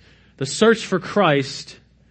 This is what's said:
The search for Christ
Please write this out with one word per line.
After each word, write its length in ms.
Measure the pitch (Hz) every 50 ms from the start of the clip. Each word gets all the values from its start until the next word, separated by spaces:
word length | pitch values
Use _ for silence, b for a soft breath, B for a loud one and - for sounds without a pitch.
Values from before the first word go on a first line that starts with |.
| b b b b b b b
The 80 | b 135
search 400 | - - - 214 226 226 226 -
for 140 | - 190 175
Christ 800 | - - - 208 190 160 143 139 131 - - - - - - - _ _ _ _ _ _